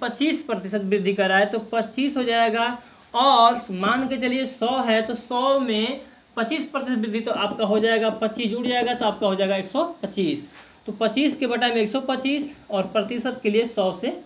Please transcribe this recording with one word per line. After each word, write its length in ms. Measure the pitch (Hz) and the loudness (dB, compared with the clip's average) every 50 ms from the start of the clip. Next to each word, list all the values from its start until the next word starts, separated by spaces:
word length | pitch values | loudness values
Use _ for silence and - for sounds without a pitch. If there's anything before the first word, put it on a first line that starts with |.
पच्चीस 420 | 247 233 233 - 277 311 311 311 - | -6 -6 -2 0 0 0 0 0 -2
प्रतिशत 380 | - 226 185 180 190 208 208 196 | -4 -6 -6 -4 -4 -4 -4 0
वृद्धि 300 | 190 202 202 180 196 196 | 0 0 2 2 0 0
कर 140 | 202 196 185 | 2 2 4
रहा 100 | 190 196 | 4 4
है 80 | 208 | 4
तो 120 | 208 - 226 220 - | 2 0 -4 -6 -2
पच्चीस 480 | 233 226 214 220 - 262 269 285 294 | -2 -2 -2 -2 -2 -2 -2 0 0
हो 80 | 269 247 | -2 0
जाएगा, 420 | 233 226 233 233 226 214 233 233 240 247 240 - - - - - - - | 0 2 2 2 2 2 0 0 -2 -4 -6 -10 -18 -20 -20 -16 -4 0
और 440 | 233 262 277 262 233 233 233 240 233 - - 190 | 2 4 6 8 8 8 6 6 4 -2 -6 -4
मान 340 | 180 190 208 240 254 269 254 | -2 0 0 2 0 0 -2
के 80 | 269 226 | -2 -2
चलिए 280 | 254 247 247 262 262 - | -2 0 0 0 -2 -4
सौ 280 | - - 220 240 262 262 | -4 -2 -2 0 0 0
है 200 | 240 233 220 226 220 | 2 2 2 2 2
तो 120 | 226 233 | 0 -4
सौ 420 | 214 - - 254 247 262 269 269 277 | -6 -6 -4 -2 0 2 4 4 2
में 400 | 254 226 220 214 220 247 277 277 - - - - _ _ _ | 2 2 0 0 0 -2 -2 -6 -10 -16 -20 -20 _ _ _
पच्चीस 320 | 240 220 302 320 311 - - | -4 -2 -2 -2 -4 -4 -4
प्रतिशत 300 | - 277 226 254 254 226 | -6 -4 -4 -2 -2 -2
वृद्धि 220 | 214 226 208 226 | -2 -2 -2 -4
तो 120 | - 233 - | -2 -2 -2
आपका 320 | - 202 208 208 - 220 | -2 -2 -2 -2 -2 0
हो 140 | 196 208 214 | 2 2 2
जाएगा, 300 | 214 226 226 220 226 220 - | 4 4 2 2 2 0 0
पच्चीस 380 | - 220 214 220 254 247 208 | 0 -2 -4 -2 -2 -2 -2
जुड़ 160 | 220 240 240 | -2 -2 -2
जाएगा 280 | 247 247 247 240 240 247 | 0 0 0 0 0 0
तो 120 | 240 240 | 0 0
आपका 200 | 214 196 - 214 | -2 0 2 0
हो 80 | 196 190 | 0 2
जाएगा 220 | 185 196 190 196 | 2 2 0 0
एक 120 | 190 185 - | -2 -2 -2
सौ 160 | - 269 339 339 - - - | -2 -2 -2 -2 -4 -8 -10
पच्चीस। 440 | 196 - 196 185 156 139 - - - - - - - - - _ | -6 -2 -2 0 0 0 -2 -6 -12 -18 -20 -20 -20 -20 -16 _
तो 60 | - - | -12 -4
पच्चीस 420 | - 226 214 220 254 294 285 - | -2 -2 0 2 2 2 2 2
के 100 | - 269 | 0 -2
बटा 220 | 233 240 220 247 240 | -2 0 0 0 2
में 80 | 233 | 2
एक 120 | 233 214 214 | 2 0 0
सौ 120 | - 269 254 | 0 -2 -2
पच्चीस 500 | 269 262 - - 269 285 294 294 - - - - - | -2 -2 -2 0 -2 -2 -2 -2 -6 -10 -14 -10 -4
और 160 | 320 190 185 190 | -2 -2 -2 0
प्रतिशत 520 | - 220 202 208 240 233 - 254 247 - - | -2 -2 -2 -2 -4 -4 -4 -4 -6 -2 -2
के 80 | 214 | 0
लिए 160 | 208 220 233 226 | 2 2 0 0
सौ 240 | - 214 190 185 170 | 0 0 0 0 -2
से 160 | - 233 262 349 - - | -2 -4 -6 -6 -6 -10